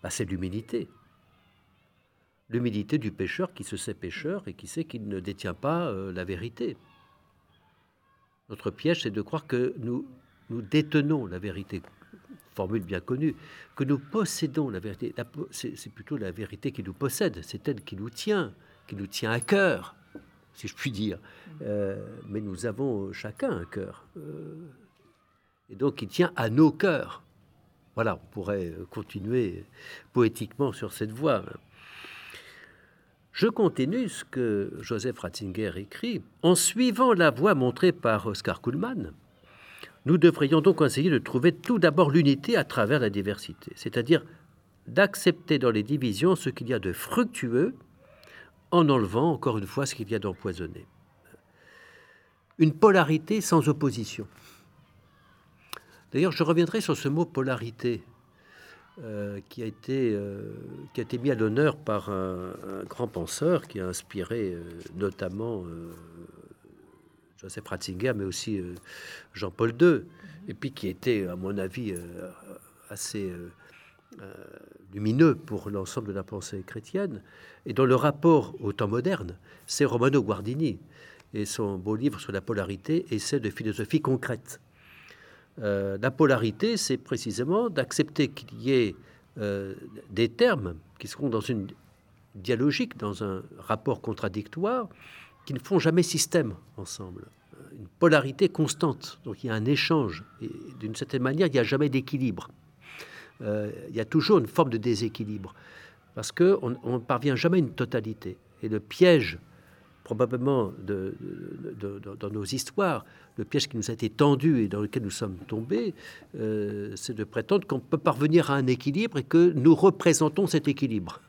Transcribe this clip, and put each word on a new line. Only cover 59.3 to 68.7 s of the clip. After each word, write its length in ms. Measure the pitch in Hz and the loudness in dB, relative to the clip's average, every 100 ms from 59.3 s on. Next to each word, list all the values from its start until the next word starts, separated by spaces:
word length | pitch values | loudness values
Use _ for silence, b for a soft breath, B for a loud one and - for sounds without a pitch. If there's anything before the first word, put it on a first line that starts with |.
| 101 - | -10 -14
qui 140 | - | -10
a 20 | 113 | -10
été, 460 | 110 - 135 123 | -10 -6 0 0
euh, 400 | 101 101 98 104 107 - - 139 | 0 -4 -8 -12 -12 -14 -14 -10
qui 80 | - | -8
a 20 | |
été 140 | 113 123 | -6 -2
mis 140 | 131 | 0
à 40 | 120 | 2
l'honneur 420 | 110 117 151 147 | 2 4 2 2
par 320 | - 104 104 | -4 -4 -2
un, 440 | 98 92 90 92 - 98 | -4 -4 -6 -8 -12 -10
un 160 | 98 | -10
grand 240 | 95 - 117 | -10 -6 -6
penseur 600 | 92 82 - 151 170 - | -4 -6 -2 2 2 0
qui 120 | 101 | -6
a 80 | 92 | -6
inspiré, 680 | 90 - 101 87 117 98 | -6 -8 -8 -4 -4 -4
euh, 100 | 85 85 85 - 85 | -6 -10 -14 -14 -4
notamment, 680 | 98 92 92 98 113 107 87 | -4 -4 -8 -4 -6 -6 -8
euh, 280 | 82 85 85 82 85 85 - - - - - - _ _ _ _ _ | -12 -14 -16 -18 -20 -20 -20 -20 -20 -20 -20 -20 _ _ _ _ _
Joseph 300 | 95 107 - | -14 -12 -8
Ratzinger, 460 | 92 - 92 127 110 | -8 -6 -2 0 0
mais 100 | 98 | -2
aussi, 340 | 87 - 101 | -4 -4 -4
euh, 140 | 90 | -4